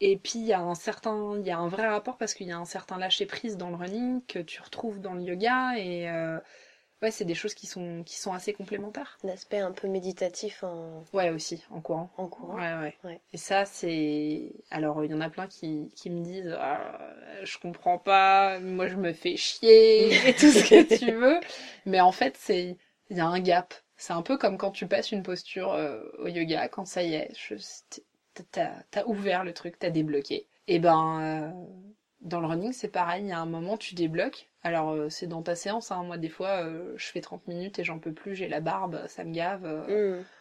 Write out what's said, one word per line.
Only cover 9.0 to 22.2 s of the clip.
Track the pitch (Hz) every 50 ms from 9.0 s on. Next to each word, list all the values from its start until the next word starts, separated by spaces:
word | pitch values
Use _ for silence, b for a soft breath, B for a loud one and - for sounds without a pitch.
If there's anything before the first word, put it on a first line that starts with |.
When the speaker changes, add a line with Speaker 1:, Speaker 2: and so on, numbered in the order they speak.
| 285 - - _ -
Speaker 2:
L'aspect | 190 185 190 - - 208 208
un | 196 180
peu | 185 - -
méditatif | 196 190 190 180 190 180 - 190 180 180 - 220 208 - - -
en | 180 170 165 165 160 160 160 160 - -
Speaker 1:
Ouais, | 196 185 170
aussi, | 165 160 - - 135 135 - _
en | - 165
courant. | 160 - 165 165 175 180 -
Speaker 2:
en | - 190
courant. | 175 - - - 170 185
Speaker 1:
Ouais, | 185 175 170 165
ouais. | 160 156 147 - _ -
Speaker 2:
Ouais. | 180 170 170 _ _
Speaker 1:
Et | -
ça, | 165 - - 190 196 202
c'est, | 196 - - - 170 165 156 151 151 151 151 151 151 151 - - - - - - _
alors, | - 156 156 151 147 156 151
il | 151
y | 156
en | 156
a | 160 165
plein | 156 - 185
qui, | 190 - - - 156 156 151 151 - -
qui | - - 180
me | 175 170
disent : « | 170 175 180 190 185 170 160 -
Ah, | 135 135 139 - - - - - - - - - - - - 196 190
je | 196 -
comprends | - - 175 170 - - 175 180 180
pas, | - 196 196 190 190 190 196 196 196 196 190 185
moi, | 185 185 185 180 185 185
je | 185
me | 202 190 170 165
fais | - - 180 -
chier, | - - - - - - 226 220 220 220 220 220 220 220 214
Speaker 2:
<laughs> | 190 190 247 262
Speaker 1:
et | 240
tout | - 294 302
ce | 254 208 190 -
que | - 339 311 - 220
tu | 233 247 233 226
veux. » | 226 247 262 320 349 339 B B B B B B B B
Mais | 196 190 185
en | 180 185
fait, | 185 -